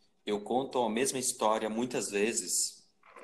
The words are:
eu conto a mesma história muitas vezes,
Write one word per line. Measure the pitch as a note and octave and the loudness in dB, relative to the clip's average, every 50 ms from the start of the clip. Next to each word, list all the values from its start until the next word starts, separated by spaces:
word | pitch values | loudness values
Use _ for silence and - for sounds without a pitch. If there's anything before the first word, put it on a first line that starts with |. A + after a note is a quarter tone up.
| _ _ _ _ - | _ _ _ _ -2
eu | G#2 G#2 G2+ | -2 -2 -2
conto | - - A#2+ B2+ C3+ C3 - B2+ | 0 0 0 0 0 0 0 0
a | A#2+ A2 | 2 2
mesma | G#2+ B2 C3+ C3+ C3+ B2+ | 2 2 0 0 0 -2
história | B2+ - - - A#2 G#2+ A2 A2 A2 G#2+ | -2 -2 -2 2 2 4 4 4 0 -2
muitas | G#2+ A2+ B2 B2 - B2+ G2 F#2+ | -2 -2 -2 -2 -2 -4 -4 -2
vezes, | G2+ G2+ G#2 A#2 A#2 - F2+ - - - - - - - - _ _ _ _ - - - | 0 2 2 2 0 -2 -2 -2 -2 0 -2 -2 -4 -12 -20 _ _ _ _ -20 -20 -20